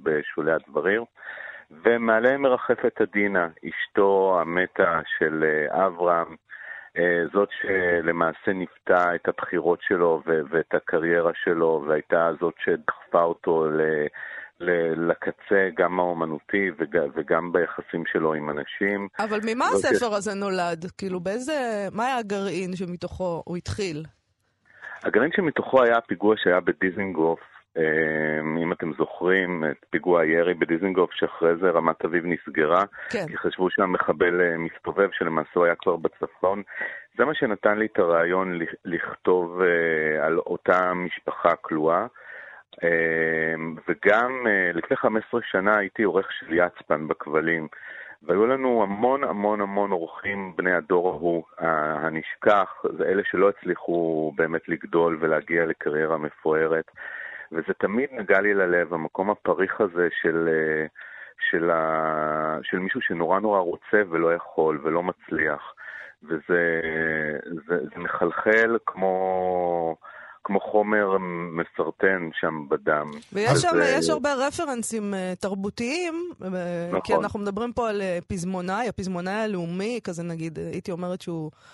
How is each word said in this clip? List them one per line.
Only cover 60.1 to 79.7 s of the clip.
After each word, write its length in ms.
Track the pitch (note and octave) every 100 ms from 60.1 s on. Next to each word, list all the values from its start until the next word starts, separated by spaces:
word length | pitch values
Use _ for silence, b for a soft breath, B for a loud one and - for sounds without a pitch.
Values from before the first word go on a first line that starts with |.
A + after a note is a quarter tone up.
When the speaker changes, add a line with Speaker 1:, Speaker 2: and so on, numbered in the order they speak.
| -
Speaker 1:
של, 260 | F2 E2 E2
אה, 380 | D#2+ D#2 D#2 D#2 B B B B B -
של 200 | E2+ E2+
ה-, 880 | E2 D#2+ D#2+ D#2+ D#2 D#2 D#2 D#2 D#2
של 160 | - F#2
מישהו 220 | F#2+ B2+
שנורא 380 | - E2+ E2 F#2+
נורא 200 | G#2+ G2+
רוצה 420 | E2+ E2 - G#2+ G2
ולא 240 | E2 E2
יכול 460 | E2+ - - D#2 D2+
ולא 180 | D#2 E2
מצליח. 720 | F2+ - - D#2 D#2 D2 - - B B B B
וזה, 580 | D2+ D#2+ - F2 E2+ E2 D#2+ D#2+ D#2+ D#2 D2+ D2 - E2 -
זה, 100 | F2 D2
זה 60 | -
מחלחל 800 | E2+ - F2 - - A2 A2+ A#2 -
כמו, 1080 | - F#2+ F#2 F#2+ F#2 F#2 F2+ F2 E2+ E2 D#2+ B B B B
כמו 160 | - G2
חומר 560 | - G#2+ G#2 G#2+ G2+ F#2+ F2+ E2+ F2
מסרטן 760 | E2 E2+ - D#2+ - G2 F#2+ E2 -
שם 260 | E2+ D#2+ C#2+
בדם. 380 | D2+ D2+ D2+ D2+ D2+ -
Speaker 2:
ויש 180 | G3 A3
Speaker 1:
וזה 100 | -
Speaker 2:
שם, 160 | - D#4+ E2+ -
יש 120 | -
הרבה 240 | D4+ C#4+
רפרנסים, 800 | C4+ C#4 C#4+ D#4 B3 G#3+ A3+ G3+
אה, 180 | F#3+ F#3 F3+
תרבותיים, 720 | G3+ G3 G3 - A#3+ D#4+ F4 E4 F4 -
אה, 60 | F#3+ F#3 F3 F3 E3+
Speaker 1:
נכון. 120 | -
Speaker 2:
כי 140 | -
אנחנו 260 | G#3 G#3 A3
מדברים 320 | G3+ G3+ A#3+
פה 160 | A#3+ A3+
על, 120 | G#3
אה, 160 | F#3+ F3 -
פזמונאי, 600 | G3+ F3+ F#3 F3+ G3 A#3+
הפזמונאי 440 | - F#3+ F3 F#3
הלאומי, 680 | G#3 A3 F#3 E3+